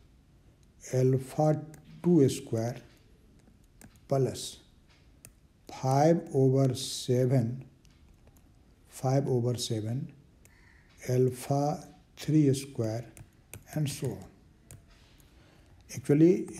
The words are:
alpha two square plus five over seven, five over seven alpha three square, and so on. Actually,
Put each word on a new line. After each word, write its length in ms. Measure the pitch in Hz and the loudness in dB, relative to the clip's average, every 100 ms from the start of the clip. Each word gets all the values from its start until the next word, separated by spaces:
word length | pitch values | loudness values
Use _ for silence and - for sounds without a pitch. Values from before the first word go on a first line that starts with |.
| - _ _ _ _ _ _ _ - | -20 _ _ _ _ _ _ _ -4
alpha 680 | 127 131 131 - - 156 151 - - - - | 0 2 2 -2 0 2 0 -4 -18 -20 -4
two 260 | 175 170 131 | 4 6 6
square 480 | - - 113 117 120 - - _ - _ - - _ _ _ - - - | 2 -4 -4 -4 -8 -16 -20 _ -20 _ -20 -20 _ _ _ -20 -20 -4
plus 500 | 135 123 95 - - - _ _ _ - - - _ _ _ - | 0 0 -2 -12 -14 -20 _ _ _ -20 -20 -20 _ _ _ -20
five 500 | - 131 135 156 170 - | -6 0 4 4 2 0
over 400 | 139 135 135 135 | 2 2 4 2
seven, 920 | 117 - - - 123 127 135 113 127 - - _ _ - _ - - _ _ _ _ _ | 0 -8 -8 -2 0 2 2 0 -6 -14 -20 _ _ -20 _ -20 -20 _ _ _ _ _
five 380 | - 131 135 139 | -6 0 0 2
over 280 | 127 120 - | 0 0 -4
seven 560 | - 110 107 127 170 - _ _ - _ _ - _ - - | -4 -6 -6 -8 -10 -14 _ _ -20 _ _ -20 _ -12 -2
alpha 760 | 127 127 127 - 139 147 151 - - _ - | 2 2 0 -4 -2 0 -4 -10 -20 _ -10
three 360 | - 156 143 | 0 4 4
square, 520 | 135 - - 110 113 - - - - _ - - | 2 -2 -6 -4 -6 -10 -18 -20 -20 _ -20 -10
and 160 | 156 143 | -4 -4
so 200 | - 135 | -4 -8
on. 160 | 95 - - _ _ _ - - - - - _ - - - - - - | -8 -14 -20 _ _ _ -20 -20 -20 -20 -20 _ -20 -20 -20 -20 -20 -16
Actually, 540 | - - 147 165 208 - - | -10 0 6 6 4 -2 -4